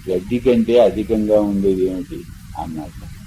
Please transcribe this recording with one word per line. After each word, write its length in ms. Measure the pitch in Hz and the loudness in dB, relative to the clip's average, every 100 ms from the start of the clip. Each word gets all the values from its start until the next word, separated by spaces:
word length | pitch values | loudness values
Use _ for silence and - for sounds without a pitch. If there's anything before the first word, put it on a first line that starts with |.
| - | -4
గడ్డి 280 | 92 98 120 | -4 -2 0
కంటే 420 | 127 120 113 120 | 2 4 4 6
అధికంగా 600 | 107 92 101 110 107 107 | 4 2 -2 0 2 2
ఉండేది 500 | 104 98 98 95 92 | 2 0 0 2 0
ఏమిటి 320 | 92 87 82 85 - - - | -2 -8 -12 -14 -18 -16 -12
అన్నాడు. 560 | 82 80 73 - - - | -10 -10 -12 -14 -16 -16